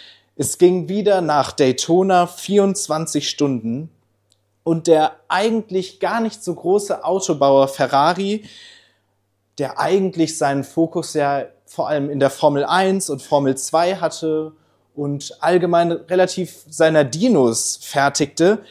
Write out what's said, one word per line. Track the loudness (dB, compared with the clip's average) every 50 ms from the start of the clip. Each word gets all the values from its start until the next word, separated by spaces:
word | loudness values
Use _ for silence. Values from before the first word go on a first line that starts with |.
| -20 -20 -20 _ _ _ _
Es | -6 -6 -6 2 4
ging | 4 4 4 2 -2 -4
wieder | -4 -2 0 2 2 2
nach | 0 0 0 0 0 -2
Daytona, | 0 2 2 2 2 0 0 0 2 2 4 4 4 2 2 0
vierundzwanzig | -2 -10 -8 0 2 4 4 4 0 -2 -4 -4 -4 -4 -4 -4 -4 -4 -4 -4
Stunden. | -2 -2 -2 0 0 -2 -4 -6 -6 -6 -8 -12 -16 _ _ _ _ _ _ _ _ _ _ _ _ _ _
Und | -2 -2 0 2
der | 4 4 4 4 0 -2 -8 _ _
eigentlich | -4 -2 -2 0 -2 -4 -6 -4 -6 -6 -6 -6 -8 _
gar | -6 -4 -2 -4
nicht | -4 -6 -8 -8 -10
so | -10 -10
große | -6 -2 0 0 0 0 -2 -6 -6 -4
Autobauer | -4 -4 -2 -2 -4 -2 0 2 4 4 4 4 2
Ferrari, | 0 -2 -2 0 2 2 2 2 0 -2 -4 -4 -4 -6 -8 -14 -20 -20 -20 -20 -20 -20 _ _ _ _ _ _ _ _ _ _ _ _ _ _ _ -8
der | -8 -8 -4 -4
eigentlich | -2 0 2 2 0 0 0 -2 -2 -2 0 -2
seinen | -2 0 0 -2 -4
Fokus | -4 -2 0 0 0 -2 -6 -6 -4 -4
ja | -2 0 0 0 -2 -4 -6 -12 _ _
vor | _ -8 -6 -4 -2
allem | -2 -2 -2 -4
in | 0 2
der | 2 2
Formel | 2 2 2 2 2 2 0
eins | 0 0 2 2 2 0 -2 -2 -4
und | -8 -8 -4
Formel | 0 0 2 2 0 -2 -2
zwei | -4 -2 0 0 2 0 0
hatte | -2 -4 -4 -4 -4 -4 -4 -2 -2 -4 -6 -12 _ _ _ _ _ _ _ _
und | -8 -6 -6 -6 -6 -8 -14 -12 -4
allgemein | -2 2 2 2 2 2 2 2 2 2
relativ | 0 -4 -4 -2 2 2 2 2 0 -4 -6 -8 -8 -16 -20 -18
seiner | 0 2 2 4 6 4 2
Dinos | 2 0 0 2 2 4 4 4 4 2 0 -4 -4 -6 -8
fertigte, | -12 -6 -2 0 0 0 0 0 -4 -4 0 2 2 2 2 2 -2 -10